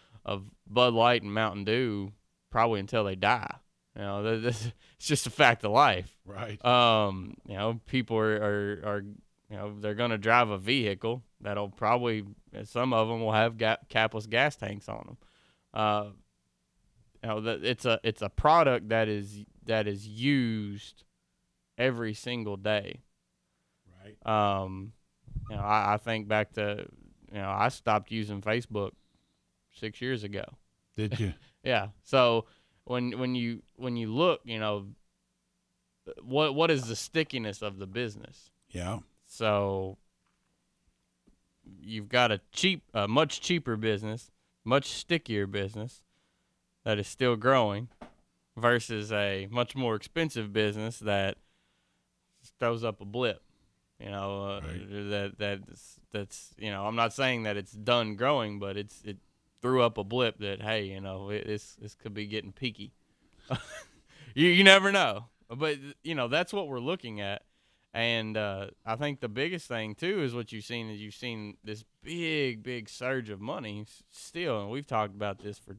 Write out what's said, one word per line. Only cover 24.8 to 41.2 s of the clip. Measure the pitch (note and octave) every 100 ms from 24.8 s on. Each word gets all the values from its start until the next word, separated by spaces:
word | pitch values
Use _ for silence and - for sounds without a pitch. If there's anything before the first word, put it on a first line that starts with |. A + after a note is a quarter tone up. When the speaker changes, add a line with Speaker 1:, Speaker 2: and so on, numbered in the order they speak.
| G2+ - _ _ - - -
Speaker 1:
you | G#2+
know, |
I, | G2+ G#2+ G2+
I | G#2+
think | A#2 A2 G#2
back | G#2+ G#2
to, | - G#2 G#2 - - - _ -
you | G#2
know, | G2
I | G2 A2+
stopped | - - G#2+ -
using | A2+ G#2 G2+
Facebook | G#2 A#2 A#2 G#2 G2 - _ _ _ _ _ _ _
six | - A2 G#2
years | B2 B2
ago. | G#2 G2 - - _ _ _ -
Speaker 2:
Did | G#2+ -
you? | G2+ D#2+
Speaker 1:
<laughs> | _ _
Yeah. | C3 A#2 G#2+ -
So | - C3+ A#2+ A#2 - _ _ _ -
when, | B2 B2 A#2
when | B2+ B2+
you, | A#2 A#2 - -
when | B2 A#2+
you | A2
look, | A#2 F3+ D#3
you | A#2 A2
know, | G#2+ G#2 G2 - _ _ _ _ _ _ _ _ _ _ - -
what, | A2 C#3 D3+ C#3
what | E3
is | D3 A#2
the | A2+
stickiness | - D#3+ D3+ C3 A2 G2
of | G#2 G2
the | G2
business? | G#2+ A#2+ G#2 - - - _ _
Speaker 2:
Yeah. | F2+ F2 A2 - _ _
Speaker 1:
So | - A2 G#2 G2+ F#2+ F#2+ F#2+ _ _ _ _ _ _ _ _ _ _ _ _